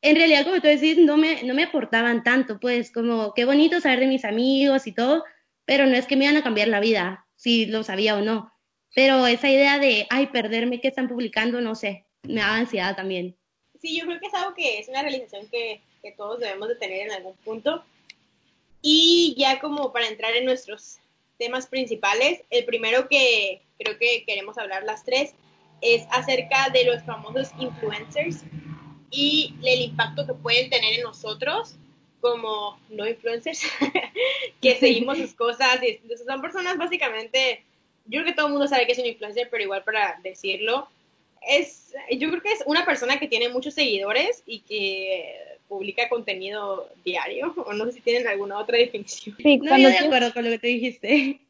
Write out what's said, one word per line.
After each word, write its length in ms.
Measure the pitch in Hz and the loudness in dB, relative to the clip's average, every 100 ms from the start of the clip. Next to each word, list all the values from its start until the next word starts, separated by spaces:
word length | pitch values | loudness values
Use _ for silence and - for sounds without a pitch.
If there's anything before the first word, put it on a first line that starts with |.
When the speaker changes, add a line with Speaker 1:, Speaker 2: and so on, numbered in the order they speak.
Speaker 1:
en 120 | 285 311 | 6 6
realidad, 280 | 330 294 | 6 6
como 160 | 302 370 | 4 2
tú 80 | 302 | 4
decís, 300 | 294 302 320 | 4 4 6
no 180 | 320 294 | 6 6
me, 260 | 311 311 | 2 0
no 100 | 247 | -2
me 100 | 262 | 0
aportaban 580 | 330 208 196 226 233 233 | 0 -2 0 0 2 0
tanto, 380 | 233 254 254 208 | 2 2 0 -4
pues, 320 | 247 240 233 | -2 -2 -4
como, 400 | - 233 233 214 | -4 -2 0 -2
qué 100 | - 240 | 0 2
bonito 340 | 285 302 349 | 4 4 4
saber 200 | 311 254 | 2 2
de 60 | 262 | 2
mis 180 | 262 | 0
amigos 640 | 226 220 254 269 277 269 247 | -2 0 2 4 4 2 0
y 60 | |
todo, 320 | 196 240 311 320 _ _ _ | -2 0 0 -2 _ _ _
pero 220 | - 269 269 | 0 4 6
no 100 | 254 | 4
es 100 | 254 | 2
que 80 | |
me 120 | 277 277 | 2 4
iban 100 | 302 | 4
a 80 | |
cambiar 240 | 277 214 208 | 2 0 2
la 100 | 208 | 2
vida, 480 | 214 214 180 190 _ | 2 2 0 -6 _
si 320 | _ 247 233 220 | _ 0 2 2
lo 160 | 220 | -2
sabía 320 | 214 190 214 208 | -4 0 0 2
o 40 | |
no. 320 | 208 220 214 _ _ _ _ | 0 -2 -6 _ _ _ _
Pero 320 | - 269 262 247 | 4 6 6 4
esa 240 | 240 277 | 4 4
idea 300 | 269 277 285 | 6 6 6
de, 260 | 277 220 202 | 4 2 0
"Ay, 180 | 247 277 | 0 0
perderme, 520 | 247 214 220 240 240 | 0 -2 -2 -2 -2
¿qué 60 | 262 | -2
están 200 | 269 254 | -2 -4
publicando?", 520 | 240 226 - 226 240 | -4 -4 -2 -2 -2
no 140 | 233 | -4
sé, 300 | 226 208 196 _ _ | -4 -6 -8 _ _
me 120 | - 226 | -8 -2
daba 140 | 202 220 | 0 0
ansiedad 360 | 240 220 180 | -2 -2 -4
también. 400 | 190 190 185 180 180 _ _ _ _ | -4 -6 -6 -8 -12 _ _ _ _
Speaker 2:
Sí, 180 | 330 320 | -8 -8
yo 80 | 339 | -6
creo 140 | 339 | -10
que 60 | 392 | -8
es 60 | |
algo 200 | 381 381 | -6 -6
que 240 | 359 302 214 | -4 -4 -4
es 100 | 214 | -8
una 140 | 262 | -6
realización 460 | 294 269 233 202 208 | -6 -6 -10 -16 -10
que, 300 | 240 226 214 _ _ | -8 -8 -10 _ _
que 100 | 208 | -20
todos 260 | - 208 233 | -14 -12 -8
debemos 300 | 233 196 214 | -8 -8 -8
de 80 | 233 | -8
tener 300 | 196 185 208 | -6 -8 -8
en 60 | |
algún 220 | 196 190 190 | -10 -12 -18
punto. 440 | - 220 269 330 - _ _ - _ _ _ _ _ _ | -12 -6 -4 -4 -10 _ _ -20 _ _ _ _ _ _
Y 520 | 302 311 330 339 339 247 | 4 6 6 6 4 2
ya 220 | 269 269 | 0 0
como 340 | 302 294 269 | -4 -4 -4
para 140 | 240 226 | -4 -4
entrar 260 | 214 220 233 | -4 -2 -2
en 80 | |
nuestros 540 | 254 254 - 214 - - _ _ _ _ | 0 -2 -4 -18 -18 -20 _ _ _ _
temas 280 | 240 254 254 | -6 -6 -6
principales, 760 | 262 247 220 202 214 269 339 - | -6 -4 -2 -2 2 0 0 -2
el 140 | 240 | -2
primero 440 | 240 226 226 247 262 | 0 2 4 2 2
que 520 | 285 254 220 196 180 _ _ | 4 4 2 0 -6 _ _
creo 200 | 214 214 | -8 -2
que 260 | 233 233 | 0 0
queremos 320 | 233 202 196 214 | -4 -8 -8 -10
hablar 260 | 208 190 | -8 -6
las 200 | 214 214 | -6 -8
tres 300 | - 254 294 _ _ _ _ _ | -2 -2 -2 _ _ _ _ _
es 240 | 233 233 - | 2 2 2
acerca 580 | 254 254 262 254 269 269 | -4 0 -2 0 0 2
de 120 | 254 | 4
los 180 | 247 240 | 2 0
famosos 480 | - 220 - 262 269 - | -6 -12 -8 -6 -6 -8
influencers 840 | 254 240 220 208 220 294 330 330 - - - - - - _ | -12 -6 -8 -8 -8 -6 -4 -6 -12 -16 -16 -18 -18 -20 _
y 440 | 269 285 302 302 - | -2 0 2 -2 -4
el 200 | 254 254 | 0 0
impacto 440 | 240 - 226 - 269 | 0 -2 -4 -4 -6
que 80 | |
pueden 360 | 247 240 240 254 | -6 0 0 2
tener 240 | 247 220 | 0 0
en 80 | 226 | -2
nosotros 720 | 240 208 214 214 254 370 466 - _ _ _ _ | -6 -10 -12 -6 -4 -4 -6 -14 _ _ _ _
como 580 | 240 233 226 214 208 202 _ | -2 -2 -4 -6 -6 -12 _
no 180 | 214 208 | -8 -6
influencers, 560 | 226 233 233 320 320 320 - | -4 -6 -6 -6 -6 -8 -4
<laughs> 800 | 285 - - 403 508 554 523 _ | -2 -2 -4 -4 -4 -2 -8 _
que 140 | 254 247 | 2 6
seguimos 420 | 247 233 240 302 | 4 4 0 -4
sus 160 | - | -6
cosas 440 | - 233 233 262 254 | -4 -4 0 0 2
y 160 | 247 214 | 0 -4
entonces 240 | 226 226 240 | -10 -14 -8
son 140 | 269 | -8
personas 360 | 262 381 359 359 | -8 -6 -4 -4
básicamente, 840 | 349 349 311 220 226 262 262 - _ _ _ _ - | -4 -2 -4 -4 -4 0 0 -2 _ _ _ _ -8
yo 140 | 254 | -4
creo 40 | |
que 80 | 320 | -4
todo 140 | 320 302 | -2 0
el 60 | |
mundo 140 | 285 277 | 0 2
sabe 200 | 269 240 | 2 2
que 60 | |
es 60 | 247 | 0
un 80 | 247 | -2
influencer, 420 | 226 208 214 240 | -6 -8 -6 -4
pero 120 | 233 | -4
igual 220 | 196 196 | -4 -4
para 340 | 196 214 202 185 | -4 -2 -2 -4
decirlo, 640 | 185 185 196 190 214 254 285 _ _ _ _ _ - | -12 -10 -8 -6 -4 -4 -6 _ _ _ _ _ 0
es, 460 | 285 320 - _ 277 - 254 | 0 0 -10 _ -16 -6 -4
yo 120 | 311 | -2
creo 120 | 339 | -4
que 100 | 403 | -4
es 100 | 440 508 | -4 0
una 180 | 311 | 0
persona 340 | 349 277 240 277 | 0 -2 0 -2
que 80 | 302 | -2
tiene 220 | 226 240 | -2 -2
muchos 240 | 247 269 | -4 -6
seguidores 680 | 285 277 202 196 226 359 494 - | -2 -2 0 0 0 0 -4 -8
y 140 | 220 | -18
que 1000 | _ 208 196 190 190 185 160 - 73 - _ | _ -6 -6 -6 -6 -6 -8 -16 -18 -20 _
publica 400 | 202 196 190 240 | -10 -8 -4 -4
contenido 800 | 240 214 190 190 208 202 190 - - | -4 -4 -8 -8 -8 -8 -8 -10 -10
diario, 500 | - 180 143 208 302 349 | -6 -6 -6 -6 -8 -8
o 80 | 233 | -8
no 100 | 208 | -6
sé 80 | 226 | -6
si 80 | 247 | -4
tienen 260 | - 240 233 | -2 0 0
alguna 320 | 202 202 202 | -4 -6 -8
otra 200 | 214 240 | -2 2
definición. 580 | 247 214 208 - - - | 2 0 -12 -14 -14 0
Speaker 3:
Sí, 220 | 294 269 | 4 4
Speaker 1:
No, 100 | 294 | 6
Speaker 3:
cuando 140 | 269 | 8
Speaker 1:
yo 60 | 262 | 8
de 40 | |
Speaker 3:
tienes 120 | 247 294 | 8 4
Speaker 1:
acuerdo 260 | 262 240 | 4 2
con 100 | 240 | 0
lo 60 | 233 | -2
que 80 | 233 | -2
tú 80 | 240 | 0
dijiste. 760 | 240 247 - 202 285 269 277 | 0 -2 -6 2 2 2 -6